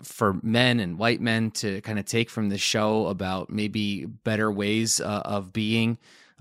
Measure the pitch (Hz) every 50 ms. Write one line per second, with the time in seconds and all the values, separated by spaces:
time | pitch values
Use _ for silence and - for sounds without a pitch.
0 | 135 - - - 117 101 95 - - 110 110 120 127 123 120 120 98 87 82 90
1 | 110 117 120 - 113 117 113 113 113 110 - - - 104 95 101 - 110 107 101
2 | 98 - - 117 117 - - 113 107 101 98 98 - - - 110 107 107 110 110
3 | 104 85 101 87 95 92 95 95 - - - 107 104 101 98 110 104 101 101 87
4 | 69 - - - _ 117 110 107 110 107 101 101 101 104 107 113 113 110 - -
5 | - 107 104 101 - - 104 101 95 92 - 110 107 107 113 113 113 113 117 -
6 | _ - - - - - _ -